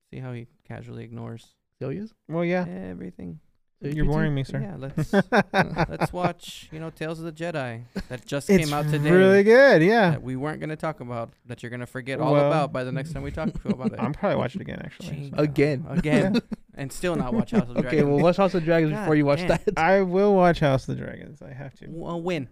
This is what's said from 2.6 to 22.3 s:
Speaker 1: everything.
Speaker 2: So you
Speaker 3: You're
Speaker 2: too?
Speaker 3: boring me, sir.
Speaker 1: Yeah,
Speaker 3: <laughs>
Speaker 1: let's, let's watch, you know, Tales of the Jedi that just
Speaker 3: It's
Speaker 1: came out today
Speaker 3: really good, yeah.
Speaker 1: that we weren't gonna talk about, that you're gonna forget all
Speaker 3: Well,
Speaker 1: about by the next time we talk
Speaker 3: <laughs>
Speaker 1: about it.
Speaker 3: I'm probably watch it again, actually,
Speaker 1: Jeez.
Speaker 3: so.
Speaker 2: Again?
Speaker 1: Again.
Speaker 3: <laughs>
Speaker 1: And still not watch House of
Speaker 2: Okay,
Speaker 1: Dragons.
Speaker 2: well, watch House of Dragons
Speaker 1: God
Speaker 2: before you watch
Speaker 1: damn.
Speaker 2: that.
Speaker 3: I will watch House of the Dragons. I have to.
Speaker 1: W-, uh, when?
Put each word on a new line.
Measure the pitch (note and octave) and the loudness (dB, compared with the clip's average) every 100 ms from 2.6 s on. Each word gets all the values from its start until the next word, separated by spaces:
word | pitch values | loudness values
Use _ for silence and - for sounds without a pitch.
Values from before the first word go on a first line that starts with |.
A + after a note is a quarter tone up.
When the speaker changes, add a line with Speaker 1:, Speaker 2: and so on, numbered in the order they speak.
| E3+ | -4
Speaker 1:
everything. | F3+ F#3 F3+ F#3 - F3+ D#3+ _ _ _ _ | -8 -12 -12 -14 -14 -14 -14 _ _ _ _
Speaker 2:
So | C#3+ | -8
you | D3+ | 0
Speaker 3:
You're | C#3+ | 2
Speaker 2:
too? | |
Speaker 3:
boring | D3+ D#3 | 2 2
me, | C#3+ | 0
sir. | C3 C#3 | -4 -6
Speaker 1:
Yeah, | G3+ D3 | -6 -8
Speaker 3:
<laughs> | C3+ - D3+ G3+ - A#3 - | -8 -4 2 2 4 2 2
Speaker 1:
let's, | G3 E3+ F3+ D#3+ | 0 0 0 -4
let's | D#3 D#3+ | -2 -4
watch, | F3 F3 F3 - - - | -2 -4 -4 -14 -18 -16
you | D#3 | -12
know, | D#3+ | -12
Tales | D#3 D#3+ D#3+ | -8 -8 -8
of | E3 | -10
the | |
Jedi | D#3 E3+ D#3+ B2+ A#2 A#2+ - - | -8 -6 -4 -6 -8 -12 -12 -10
that | B2 | -12
just | - C#3+ - | -6 -6 2
Speaker 3:
It's | G3 | 2
Speaker 1:
came | D#3 | 2
out | D3 D3+ | -2 -2
today | D3+ D3 | 0 4
Speaker 3:
really | F3 F#3+ G3 | 6 8 6
good, | G3+ A#3 C#4 G3 | 8 8 10 8
yeah. | E3 A#3 F#3+ | 6 6 4
Speaker 1:
that | C#3 | 2
we | A#2 C3 | -4 -6
weren't | C#3+ C#3+ | -6 -6
gonna | D#3 | -10
talk | D#3 D#3+ D#3 | -6 -6 -8
about, | A#2+ A#2+ A#2 _ | -8 -8 -8 _
that | A#2+ A#2+ | _ -14
you're | A#2+ | -10
gonna | B2 B2 | -10 -10
forget | C3 B2 C3+ | -12 -8 -4
all | - | 2
Speaker 3:
Well, | D3 C#3+ | 2 4
Speaker 1:
about | D3 C#3+ | 2 0
by | D#3 | -4
the | B2+ | -4
next | B2+ D3 | -6 -6
time | C#3 | -8
we | C#3 | -8
talk | C#3+ D#3+ - | -6 -6 -6
Speaker 3:
<laughs> | - | -10
Speaker 1:
about | A#2+ B2+ | -8 -8
it. | A2 | -6
Speaker 3:
I'm | A#2 | -8
probably | D3 G3+ C#3+ | -4 -2 -2
watch | B2+ | -4
it | F#3+ | -6
again, | - - | -10 -12
actually, | - - E3+ C#3+ | -12 -14 -12 -12
Speaker 1:
Jeez. | C#3 C#3 | -8 -2
Speaker 3:
so. | |
Speaker 2:
Again? | D3+ C#3 C#3+ C3+ D#3+ | -2 2 0 0 -4
Speaker 1:
Again. | E3 D#3 - G3 A3+ - | -4 0 2 2 0 -2
Speaker 3:
<laughs> | - - | -14 -14
Speaker 1:
And | - C3+ | -12 -12
still | - F3+ | -6 -4
not | E3+ B2+ | -2 -2
watch | A#3 - | -2 0
House | A3+ B2 | 0 -2
of | |
Speaker 2:
Okay, | A#2+ | -4
Speaker 1:
Dragons. | B2 D3+ C#3+ | 0 2 4
Speaker 2:
well, | C#3+ | 4
watch | D#3+ F3+ | 4 4
House | G3 | 2
of | F#3 | 2
Dragons | D#3+ E3 D#3 | 2 2 2
Speaker 1:
God | D3+ | 0
Speaker 2:
before | E3 D#3 | 2 4
you | C#3+ | 4
watch | C#3+ | 2
Speaker 1:
damn. | F3+ | 2
Speaker 2:
that. | E3 - - | 0 0 2
Speaker 3:
I | D#3+ G3 | 4 4
will | F#3+ F3+ G3+ | 4 2 4
watch | G3 F3+ E3 | 6 6 4
House | D3+ C3+ - | 2 2 -2
of | - | -8
the | |
Dragons. | - - - D3 | -8 -12 -16 -18
I | - | -18
have | C3 C3+ - | -14 -16 -16
to. | - | -16
Speaker 1:
W-, | D#3+ D3+ | -12 -8
uh, | E3+ | -6
when? | E3+ | -4